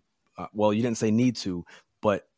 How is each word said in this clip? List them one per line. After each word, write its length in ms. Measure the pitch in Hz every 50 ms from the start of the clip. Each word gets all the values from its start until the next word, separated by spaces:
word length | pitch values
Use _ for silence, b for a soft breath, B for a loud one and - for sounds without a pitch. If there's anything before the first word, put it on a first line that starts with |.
| - _ _ _ _ _ _
uh, 100 | - 90 - -
well, 180 | 104 104 107
you 120 | 104 110 117
didn't 140 | 123 117
say 120 | - 117 110
need 260 | 107 113 123 127 117
to, 280 | - - 98 90 87 85 b b b b b _ _
but 280 | - 107 98 92 - _ _